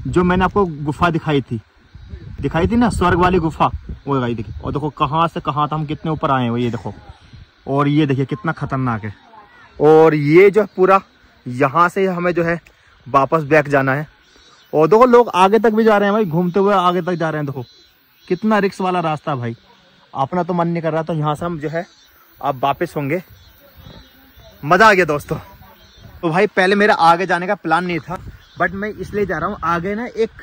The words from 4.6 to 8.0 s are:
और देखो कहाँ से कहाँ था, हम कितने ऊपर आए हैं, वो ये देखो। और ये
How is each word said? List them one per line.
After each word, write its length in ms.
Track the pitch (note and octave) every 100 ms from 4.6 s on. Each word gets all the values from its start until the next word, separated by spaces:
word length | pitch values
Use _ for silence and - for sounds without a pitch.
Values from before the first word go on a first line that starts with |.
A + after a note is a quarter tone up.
और 80 | C3+
देखो 180 | C3+ D3+
कहाँ 360 | - D3 D#3+ E3
से 120 | F3
कहाँ 260 | D#3 C#3+ D3
था, 80 | D#3
हम 80 | D3+
कितने 240 | D3+ D#3+
ऊपर 200 | D#3 D#3
आए 120 | C3
हैं, 80 | A#2+
वो 60 | A#2+
ये 140 | A#2+
देखो। 220 | A#2 G#2+ F#2+ - - _ - - _ -
और 220 | C#3 C#3+
ये 180 | D3